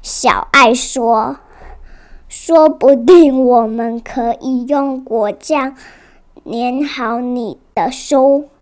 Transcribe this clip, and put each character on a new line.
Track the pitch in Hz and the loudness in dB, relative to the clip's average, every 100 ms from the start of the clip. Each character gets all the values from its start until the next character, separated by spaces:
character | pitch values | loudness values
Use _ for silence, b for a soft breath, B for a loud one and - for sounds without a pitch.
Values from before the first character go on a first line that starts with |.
小 | - - - 101 - | -10 -4 -2 -2 0
爱 | 277 247 | 2 4
说 | 247 - 262 233 220 233 277 b b b b b b b b b | 2 -4 -4 0 0 -2 -8 b b b b b b b b b
，“说 | - - 330 311 | -14 0 4 4
不 | - 254 269 | 4 2 4
定 | 233 359 294 262 254 | 6 8 6 4 2
我 | 240 220 | 2 0
们 | 226 233 233 | -4 -6 -8
可 | - 262 233 - | -8 -6 -4 -4
以 | 262 254 247 | -6 -6 -2
用 | 285 277 262 | -2 -2 -6
果 | 262 220 208 | -6 -4 -4
酱 | 208 - 302 269 269 b b b b _ - | -6 -6 -4 -4 -10 b b b b _ -20
粘 | - 233 247 254 | -12 -6 -4 -4
好 | 285 269 226 233 | -6 -6 -6 -6
你 | 247 247 220 - _ | -6 -6 -8 -12 _
的 | - 262 | -6 -4
书。” | 254 - 277 269 277 294 _ | -6 -2 2 2 2 -4 _